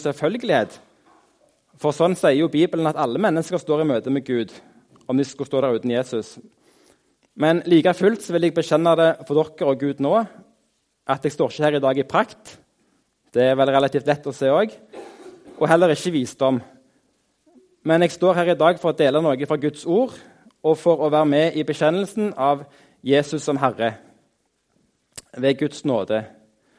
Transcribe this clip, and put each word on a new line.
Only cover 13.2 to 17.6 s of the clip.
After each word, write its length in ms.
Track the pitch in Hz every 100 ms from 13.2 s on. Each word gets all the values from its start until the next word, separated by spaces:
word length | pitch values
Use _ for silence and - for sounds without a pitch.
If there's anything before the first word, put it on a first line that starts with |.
| _
Det 140 | 120 127
er 100 | 131
vel 140 | 135
relativt 380 | 135 139 143 123
lett 180 | 143 143
å 80 | 131
se 160 | 135
også. 540 | 151 220 - - - - - - - - -
Og 60 | 151
heller 280 | 165 180 147
ikke 180 | 185
visdom. 460 | 160 123 - 135 127 - _ _ _ _ _ _ _ _ _